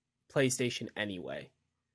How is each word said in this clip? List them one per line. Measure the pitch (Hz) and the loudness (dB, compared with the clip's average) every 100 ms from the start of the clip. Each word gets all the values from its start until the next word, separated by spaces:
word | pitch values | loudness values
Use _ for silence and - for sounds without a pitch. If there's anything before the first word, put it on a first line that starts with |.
| _ _ _ | _ _ _
PlayStation | 156 135 - 123 - 117 - | 2 4 4 0 0 -6 -4
anyway? | 104 92 65 69 67 _ _ _ _ | -4 -4 -6 -8 -10 _ _ _ _